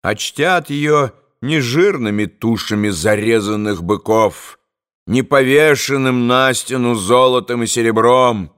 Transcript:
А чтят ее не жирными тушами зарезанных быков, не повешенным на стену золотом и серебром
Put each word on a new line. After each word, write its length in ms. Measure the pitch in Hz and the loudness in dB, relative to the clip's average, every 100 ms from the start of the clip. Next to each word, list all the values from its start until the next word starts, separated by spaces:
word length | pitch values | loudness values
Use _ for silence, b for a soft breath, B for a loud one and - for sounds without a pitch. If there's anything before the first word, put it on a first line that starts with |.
А 120 | - | -4
чтят 560 | 104 - - 160 180 - | -6 -8 -4 0 0 -2
ее 400 | 143 147 151 131 - _ _ | -6 0 0 0 -6 _ _
не 180 | 127 156 | -4 -2
жирными 640 | 123 139 196 175 110 104 104 | -2 0 0 0 -4 -2 -4
тушами 640 | _ 113 113 - 107 104 | _ -2 -2 -2 -2 -2
зарезанных 920 | 90 92 107 107 113 101 104 104 95 | -2 0 0 2 0 0 -4 -4 -6
быков, 760 | 85 104 - 110 107 - - - _ _ _ _ - | -2 -4 0 2 2 -2 -20 -20 _ _ _ _ -4
не 160 | 120 | -2
повешенным 1040 | 131 143 131 143 156 139 - 139 131 127 120 | 2 2 4 4 4 2 -2 -2 0 0 0
на 260 | 123 131 | 2 2
стену 400 | 123 - 131 120 | -2 -6 -4 -2
золотом 680 | 113 95 123 127 127 - 120 | -2 2 4 4 2 -2 -4
и 40 | 113 | -4
серебром 840 | 120 113 110 117 127 127 107 82 | 0 0 2 4 4 2 0 -8